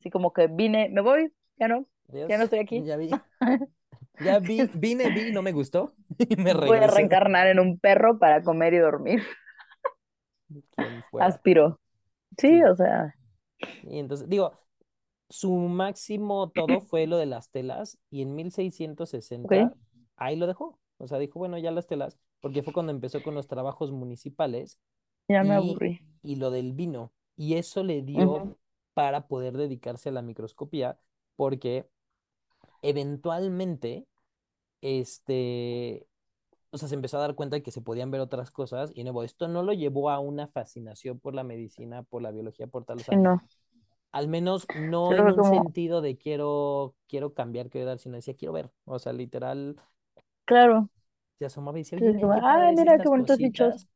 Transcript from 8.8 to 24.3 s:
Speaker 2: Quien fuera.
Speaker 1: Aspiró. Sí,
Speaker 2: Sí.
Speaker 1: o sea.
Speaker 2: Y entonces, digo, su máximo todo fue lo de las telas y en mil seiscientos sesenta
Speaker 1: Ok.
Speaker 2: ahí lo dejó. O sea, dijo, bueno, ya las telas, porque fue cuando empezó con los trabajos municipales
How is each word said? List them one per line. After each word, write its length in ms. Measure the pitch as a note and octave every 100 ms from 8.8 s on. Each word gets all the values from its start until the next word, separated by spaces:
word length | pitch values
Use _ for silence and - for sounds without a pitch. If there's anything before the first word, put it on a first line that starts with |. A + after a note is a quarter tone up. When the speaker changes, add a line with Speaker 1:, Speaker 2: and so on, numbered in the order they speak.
| D#3+ C#3+ C#3 A3 - - - - - _ - - _ _ _ _ _ D3 _ -
Speaker 2:
Quien 260 | - A#2 -
fuera. 320 | - F#3 F#3
Speaker 1:
Aspiró. 380 | - E3+ D3+ D#3+ _ _ _ _ _ -
Sí, 100 | C#4
Speaker 2:
Sí. 160 | E4
Speaker 1:
o 120 | C#4+ F3+
sea. 380 | F3+ - D3+ - _ _ _ _ - -
Speaker 2:
Y 160 | - D3
entonces, 300 | C#3 C#3+ C3
digo, 300 | G3 F3 - _ _ _ _ _ _ _
su 220 | - G3
máximo 960 | F3+ F3 F3+ F#3+ G3+ - G#3 G#3 G3+ F#3
todo 280 | - D#3+ F3+
fue 240 | - E3 D#3+
lo 120 | E3+
de 80 | D3+
las 240 | A#2+ -
telas 480 | C3+ B2+ C3 G#3 - _
y 120 | C#3+
en 120 | C3+
mil 180 | C#3+ E3+
seiscientos 580 | F3 F#3+ - D#3+ D3+ E3
sesenta 640 | B2 - A#2+ A#2+ F#3+ A#3+ -
Speaker 1:
Ok. 80 | _ _ _ _
Speaker 2:
ahí 200 | B2+ D#3
lo 100 | F3
dejó. 340 | F3+ D#4+ - _ _
O 100 | C3
sea, 100 | C3+
dijo, 200 | C#3+ D#3
bueno, 200 | F3+ F3
ya 120 | E3
las 140 | E3 E3+
telas, 320 | D#3 C#3 - _ _
porque 220 | C#3+ C#3
fue 100 | C#3
cuando 200 | D3+ D#3+
empezó 300 | C#3+ B2 D3
con 120 | -
los 140 | D3 C3+
trabajos 440 | B2+ C3 - D3
municipales 880 | C3+ B2 A#2+ -